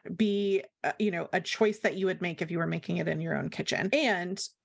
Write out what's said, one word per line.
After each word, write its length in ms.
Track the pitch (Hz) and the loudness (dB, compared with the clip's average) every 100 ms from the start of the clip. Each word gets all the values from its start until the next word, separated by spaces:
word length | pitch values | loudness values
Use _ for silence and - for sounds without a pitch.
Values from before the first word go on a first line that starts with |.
| - 170 | -6 0
be, 460 | 214 202 202 196 - _ | 2 2 2 2 0 _
uh, 80 | - - | -4 0
you 100 | 208 | 0
know, 200 | 170 160 | 0 -2
a 80 | 180 | -2
choice 380 | 170 - 214 214 | -2 2 2 4
that 160 | 208 165 | 0 2
you 100 | 190 | 0
would 160 | 170 | 0
make 220 | 175 160 | -2 -2
if 80 | 165 | -2
you 80 | 170 | 0
were 80 | 165 | 0
making 300 | 165 - 175 | -2 -2 -2
it 100 | 165 | 0
in 140 | 156 | -2
your 140 | 165 143 | 0 -2
own 140 | 143 | -2
kitchen. 400 | - - - 190 | -4 -2 0 2
And 480 | 285 269 185 180 196 - - | 2 2 2 -2 -6 -8 -4